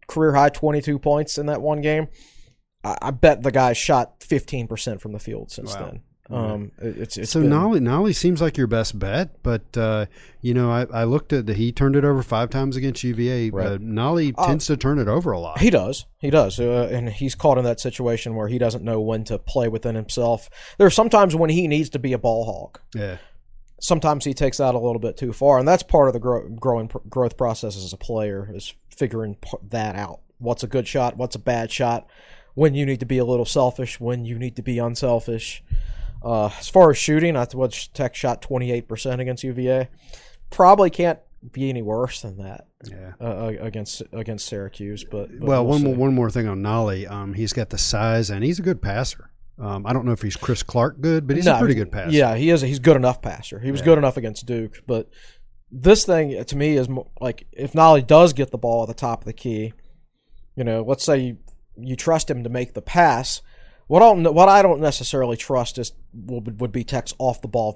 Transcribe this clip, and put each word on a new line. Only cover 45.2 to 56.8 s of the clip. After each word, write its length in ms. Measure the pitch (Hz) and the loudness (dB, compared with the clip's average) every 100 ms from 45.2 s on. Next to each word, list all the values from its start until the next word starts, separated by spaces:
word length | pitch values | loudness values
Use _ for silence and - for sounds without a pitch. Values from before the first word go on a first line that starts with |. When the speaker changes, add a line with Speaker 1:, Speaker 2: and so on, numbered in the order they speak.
| - - | -12 -6
Speaker 1:
but 80 | 143 | 0
Speaker 2:
Well, 180 | 131 120 | 0 2
Speaker 1:
we'll 60 | |
Speaker 2:
one 80 | 147 | 2
more, 100 | 139 | 0
Speaker 1:
see. 40 | 127 | 0
Speaker 2:
one 140 | 135 | 2
more 160 | 127 113 | 2 0
thing 180 | 120 110 | 0 -2
on 140 | 98 | -4
Nolley. 460 | 101 113 110 95 95 | -2 0 -2 -4 -8
Um, 260 | 101 98 | -10 -10
he's 180 | 95 110 | -6 -4
got 160 | - 107 | -4 -6
the 100 | 104 | -4
size, 520 | - 104 113 113 107 | -2 0 0 0 -2
and 120 | 98 | -2
he's 160 | 127 175 | -2 -2
a 40 | |
good 180 | 180 143 | -2 -4
passer. 500 | 104 104 135 - - - - - | -4 -4 -6 -8 -18 -20 -20 -12
Um, 280 | 104 98 101 | -8 -6 -2
I 60 | |
don't 120 | 127 | -2
know 80 | 123 | 0
if 80 | 113 | -2
he's 140 | 104 - | -4 -6
Chris 260 | - 117 | -4 -4
Clark 380 | - 120 131 151 | -2 0 0 0
good, 260 | 156 160 139 | 0 0 0
but 100 | 143 | 2
he's 100 | 180 | 4
a 60 | |
Speaker 1:
No, 60 | 127 | 4
Speaker 2:
pretty 160 | 233 | 4
good 160 | 117 95 | 0 -2
passer. 180 | 104 87 | -6 0
Speaker 1:
yeah, 240 | 151 123 113 | 4 4 2
he 140 | 160 | 2
is. 100 | 165 | 2
He's 180 | 131 139 | 2 2
good 180 | 127 143 | 6 6
enough 260 | 127 127 | 4 0
passer. 360 | - - - 101 | -6 -12 -14 -10
He 100 | 127 | -6
was 100 | 139 | 0
Speaker 2:
Yeah. 60 | 151 | 6
Speaker 1:
good 120 | 160 | 6
enough 180 | 139 127 | 4 0
against 260 | 113 107 - | -6 -8 -8
Duke, 360 | 117 110 - - | -6 -6 -12 -4
but 220 | 117 - - - - - - _ | -4 -4 -14 -20 -20 -20 -20 _
this 340 | 127 139 208 | 2 6 6
thing, 400 | - 165 147 120 | 6 2 2 -4
to 120 | 120 139 | -6 -2
me, 200 | 151 | 0
is 120 | 143 | 2